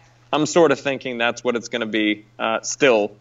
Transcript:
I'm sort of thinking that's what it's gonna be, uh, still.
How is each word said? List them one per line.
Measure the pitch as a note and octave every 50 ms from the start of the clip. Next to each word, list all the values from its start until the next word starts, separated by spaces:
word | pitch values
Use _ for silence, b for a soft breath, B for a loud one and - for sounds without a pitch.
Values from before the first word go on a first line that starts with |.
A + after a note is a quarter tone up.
| b b b b b _
I'm | C#3+ D3 D3+
sort | - - F3+ E3 C#3+
of | C3+ -
thinking | - C#3+ C3+ B2 - C3 B2
that's | A#2 A#2 A#2+ A#2+ - -
what | B2 A#2+
it's | A2+ G#2
gonna | - - A#2 A#2
be, | A2 G#2+ G#2+ G#2+ G#2+ G#2 G#2 - _ _ -
uh, | A#2 A2+ A2+ -
still. | - - - - D3 C3+ A#2 G#2+ G2+ G#2+ - -